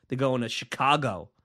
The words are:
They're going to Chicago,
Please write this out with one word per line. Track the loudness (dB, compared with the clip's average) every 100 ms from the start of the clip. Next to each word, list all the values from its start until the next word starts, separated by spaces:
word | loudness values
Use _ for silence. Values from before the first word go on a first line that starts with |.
| -8
They're | -2
going | 0 0
to | -2
Chicago, | -6 -6 0 4 4 2 -4 -10 _